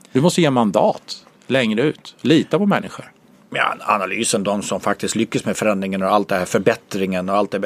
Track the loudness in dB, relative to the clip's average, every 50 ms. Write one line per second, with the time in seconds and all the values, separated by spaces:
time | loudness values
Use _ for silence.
0 | -20 -4 0 2 2 4 4 4 2 2 4 2 2 2 2 2 2 2 0 -2
1 | -10 -16 -18 -18 -18 -20 _ _ _ -2 0 0 0 0 0 0 0 0 -2 -4
2 | -12 -20 -16 _ 0 2 4 4 4 2 0 0 2 2 2 0 -2 -6 -12 -16
3 | -18 -20 -20 _ _ _ _ _ _ _ -4 -2 -2 -2 -2 -4 -2 0 0 0
4 | 0 -2 -4 -4 -2 0 0 0 0 0 -2 -2 -4 -4 -6 -4 -2 -2 -2 -2
5 | -4 -4 -2 -2 -2 -2 -2 -4 -4 -4 -4 0 0 0 0 0 -2 -4 -2 -2
6 | 0 2 2 2 2 0 -2 -2 -2 0 -2 2 2 2 0 0 -4 _ -4 -4
7 | -2 -2 -2 -2 -2 0 0 0 0 0 -2 -4 -4